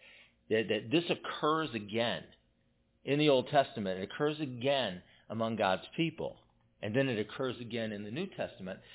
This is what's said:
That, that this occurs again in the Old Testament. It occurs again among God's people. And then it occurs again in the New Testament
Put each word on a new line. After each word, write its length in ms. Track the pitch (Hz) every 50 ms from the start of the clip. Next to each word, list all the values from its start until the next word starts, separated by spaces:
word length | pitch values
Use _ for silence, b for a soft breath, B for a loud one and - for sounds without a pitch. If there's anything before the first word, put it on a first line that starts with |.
| B B B B B B B B _ -
That, 180 | 107 113 104 98
that 220 | 104 113 117 110
this 140 | 135 170 170 -
occurs 640 | 160 - - - - - 156 151 156 160 156 131
again 500 | 117 104 101 95 107 113 120 113 90 76 - - - _ _ _ _ _ _ _ _ _ _ _ _ _ -
in 120 | 135 139 147
the 120 | 151 151
Old 180 | 135 127 120 -
Testament. 500 | 147 143 135 - - 113 101 95 90 92
It 120 | 98 -
occurs 260 | - - 147 151 151 151
again 600 | 156 127 123 117 120 139 143 135 120 98 90 90 b b b b b -
among 260 | 107 113 113 113 113
God's 300 | 101 101 95 95 - - - -
people. 400 | - 165 156 - - 76 - - - _ _ _ _ _ _ _ _
And 120 | - 107 107
then 140 | 135 135 135
it 100 | 117 104
occurs 380 | 104 - - - 131 127 110 120
again 300 | 120 113 120 113 110 110
in 120 | 104 101 104
the 60 | 104
New 160 | 117 165 202
Testament 520 | 190 - - 107 - - - 92 92 104 B B B